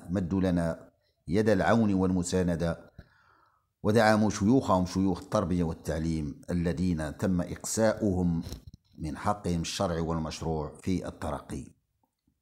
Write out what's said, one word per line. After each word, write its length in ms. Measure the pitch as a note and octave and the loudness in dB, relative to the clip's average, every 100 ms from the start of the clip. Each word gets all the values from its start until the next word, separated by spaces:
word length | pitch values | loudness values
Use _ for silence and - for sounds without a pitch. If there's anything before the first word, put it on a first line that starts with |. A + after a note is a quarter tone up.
| - | -4
مدوا 320 | F#2+ E2+ F#2+ | -4 -2 0
لنا 480 | F#2 F2 E2 D#2+ - _ _ _ - | 2 2 0 -4 -10 _ _ _ -2
يد 220 | F#2+ G#2+ | 2 4
العون 440 | G2 E2 A2+ G#2+ | 4 4 4 4
والمساندة، 1000 | F#2+ F#2+ F#2 E2+ F#2 F2 E2 E2 E2 - - - _ _ _ _ _ _ _ | 2 2 0 0 0 0 0 -2 -4 -10 -20 -20 _ _ _ _ _ _ _
ودعموا 460 | G2+ A2 G#2+ G#2+ A2 | 2 4 6 6 4
شيوخهم، 560 | - G2 C3+ C3 F#2 F2+ | 2 4 4 4 2 2
شيوخ 360 | F#2+ F#2+ F2 | 0 0 0
التربية 420 | - F2 F2+ F2 | -2 -2 0 0
والتعليم، 800 | E2 E2+ - D#2 D#2+ D#2+ D2 - - | -2 -4 -6 -4 -2 -2 -4 -8 -6
الذين 680 | F2 E2+ D2 F2+ D#2+ D2+ - | -2 -2 0 0 0 -4 -4
تم 240 | G2+ F2+ | -2 0
إقصاؤهم 1040 | - - - - A2 G#2+ G#2+ F#2 F2+ E2 - - - - _ - | -2 -8 -6 0 2 2 0 2 0 0 -4 -12 -16 -20 _ -12
من 200 | D#2 C#2+ | -10 -4
حقهم 440 | G#2 G#2 - E2+ | -4 -2 -2 -4
الشرعي 380 | E2 - G2 E2+ | -4 -4 -2 -2
والمشروع 760 | E2 E2 D#2 - D#2+ D#2+ C#2+ - | -2 -2 -4 -6 -6 -4 -6 -8
في 260 | - F#2 - | -4 -4 -4
الترقي، 580 | - D#2+ C#2 - C#2 - _ _ _ _ _ _ _ | -8 -8 -8 -10 -12 -14 _ _ _ _ _ _ _